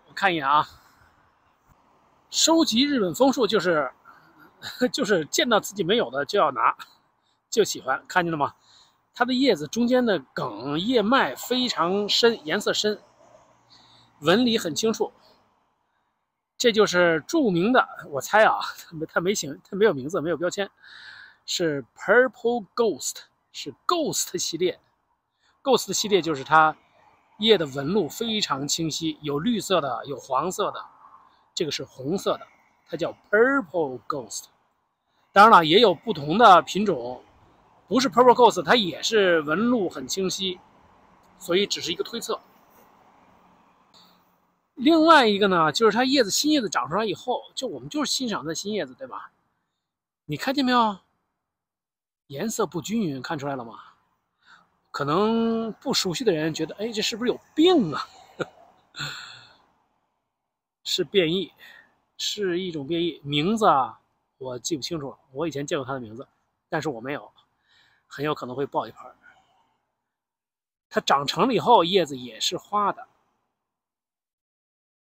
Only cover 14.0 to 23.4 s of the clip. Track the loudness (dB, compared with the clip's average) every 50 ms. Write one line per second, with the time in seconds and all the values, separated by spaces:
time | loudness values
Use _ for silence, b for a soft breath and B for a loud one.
14 | b b b _ 2 2 4 4 4 2 0 0 -2 -4 -4 -2 -2 -2 -2 -2
15 | -4 -6 -6 _ b b b b b _ _ _ _ _ _ _ _ _ _ _
16 | _ _ _ _ _ _ _ _ _ _ _ -2 0 2 4 4 4 4 4 4
17 | 4 4 4 0 -2 -2 0 0 2 2 2 2 2 4 4 4 2 2 -2 -16
18 | -14 -10 -8 -8 -4 0 4 4 6 4 4 0 -4 -8 -12 -14 -18 -18 -14 -12
19 | -10 -6 -4 -4 -2 -2 -2 -4 -6 -8 -12 -14 -16 _ -2 0 2 2 2 0
20 | -4 -6 -6 -4 -4 -4 -4 -4 -4 -4 -4 -4 -6 -8 _ B B B B B
21 | B B B B B B B B B B -4 -2 -2 -2 -2 -4 -6 -10 _ -6
22 | 0 2 4 4 4 4 0 -4 -4 -2 -2 -4 -6 -6 _ -2 -2 0 -2 -2
23 | -6 -10 -10 -12 -16 _ _ _